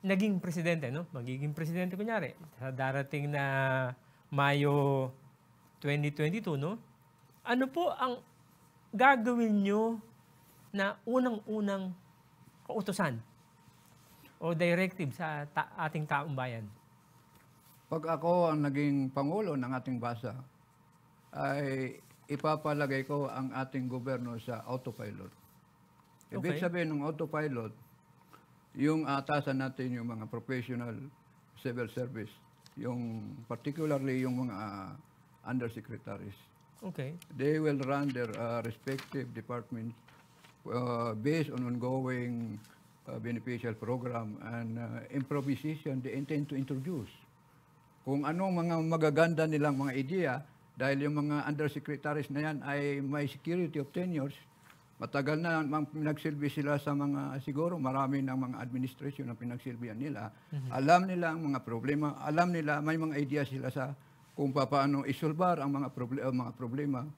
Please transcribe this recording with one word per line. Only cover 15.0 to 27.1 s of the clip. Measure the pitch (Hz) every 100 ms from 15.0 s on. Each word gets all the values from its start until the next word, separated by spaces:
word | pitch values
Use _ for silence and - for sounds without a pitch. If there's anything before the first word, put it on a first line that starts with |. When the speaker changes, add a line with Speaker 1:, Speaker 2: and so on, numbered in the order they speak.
| 156
Speaker 1:
sa | 120 165 151 147
ta-, | - - - 160
ating | 160 151
taong | 143 156
bayan? | 135 127 117 104 107 - - _ - - - - - - - -
Speaker 2:
Pag | 165 160 160
ako | 165 175 170
ang | 151 147
naging | 139 147 143 135
pangulo | 135 139 185 214 147
ng | 127
ating | 131 123 127
bansa, | 120 117 120 117 131 - _ _ - - _ _ -
ay | 143 139 143 143 135 131 - - - -
ipapalagay | 143 156 156 156 147 143 135
ko | 131 147 135
ang | 127 131
ating | 131 131 135 127
gobyerno | 127 120 131 120 117
sa | 113 113 113
autopilot. | 127 127 - 107 98 95 - - - _ _ - _ - - -
Ibig | 120 143 151
Speaker 1:
Okay. |
Speaker 2:
sabihin | 175 175 165
ng | 147
autopilot, | 147